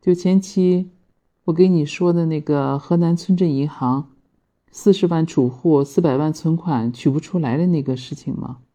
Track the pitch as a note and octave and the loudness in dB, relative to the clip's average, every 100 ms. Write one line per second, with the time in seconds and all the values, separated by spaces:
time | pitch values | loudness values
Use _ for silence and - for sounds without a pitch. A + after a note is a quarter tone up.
0 | - F3 F3+ F#3+ F#3+ - F#3 F3+ F3+ _ | 0 0 2 2 0 0 2 0 -2 _
1 | _ _ _ _ - E3 F#3 F3 D3 - | _ _ _ _ -6 2 4 4 0 -2
2 | F3 E3+ E3 D#3 D3+ C#3+ C#3 C#3 - E3+ | 0 2 0 -4 -2 -2 0 -4 0 0
3 | E3+ E3+ - F#3 F3+ C3+ D3 - B2+ C3 | 2 0 0 0 2 0 -4 -4 -2 -2
4 | C#3 _ _ _ _ _ _ - G#3+ F#3+ | -4 _ _ _ _ _ _ -2 0 2
5 | F3+ E3 D#3+ - B2+ B2 F3 D3+ C#3+ - | 2 0 0 0 0 0 2 2 2 0
6 | E3+ C3 D#3 D#3 D#3+ E3 F3 C3+ A2+ B2 | 0 0 -2 -2 -2 -2 -2 -4 -4 -2
7 | D3 C#3 - F3+ D3 C3+ F3+ E3 C3+ B2+ | -2 -2 -4 -4 -2 0 0 0 -2 -6
8 | B2+ D3 - - - B2 _ | -8 -12 -10 -8 -10 -14 _